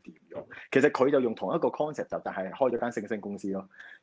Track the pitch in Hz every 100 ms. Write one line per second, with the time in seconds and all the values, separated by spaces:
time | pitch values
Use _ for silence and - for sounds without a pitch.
0 | - - _ - - - - 135 143 -
1 | 131 143 123 110 95 160 131 - 151 143
2 | 92 82 95 92 95 - 131 117 120 -
3 | 104 107 101 101 101 95 - - - -